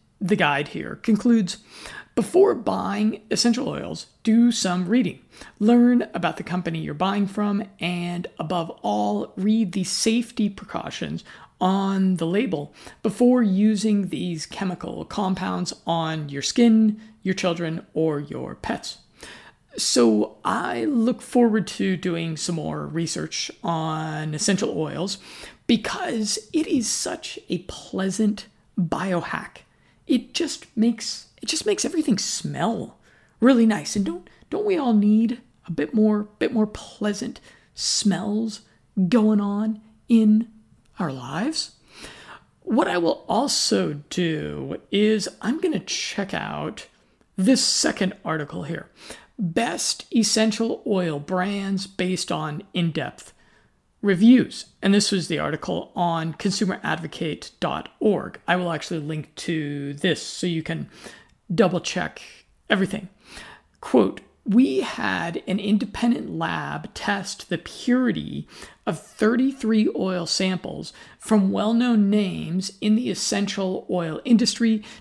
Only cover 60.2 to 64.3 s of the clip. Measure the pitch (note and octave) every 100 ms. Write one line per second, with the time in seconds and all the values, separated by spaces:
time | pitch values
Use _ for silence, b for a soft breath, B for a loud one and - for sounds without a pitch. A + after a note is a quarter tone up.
60.2 | - - F3+ D#3+ - E3 D3 B B B
61.2 | B _ - E3+ F#3+ E3+ - - - -
62.2 | - - _ _ - G3 F#3 G#3 F#3+ _
63.2 | B B B B _ _ - B3 G3 -
64.2 | -